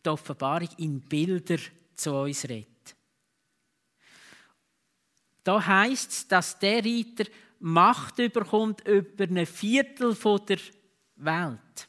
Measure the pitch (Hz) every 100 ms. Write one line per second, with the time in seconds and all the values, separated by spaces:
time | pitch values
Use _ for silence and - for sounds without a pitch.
0 | 165 151 - 139 135 160 170 - 160 139
1 | - 151 170 185 - 165 - _ _ -
2 | 156 139 139 139 127 113 107 _ - _
3 | _ _ _ _ _ _ _ _ _ _
4 | _ - - - _ _ _ _ _ _
5 | _ _ _ _ - 208 180 190 226 269
6 | - - - 185 175 - 196 233 220 233
7 | 220 - 208 - _ _ 170 165 190 240
8 | - - 240 233 202 214 220 208 208 202
9 | 196 - 190 180 165 - 208 262 269 -
10 | 240 208 214 202 208 190 - _ _ _
11 | _ _ 147 165 165 113 _ -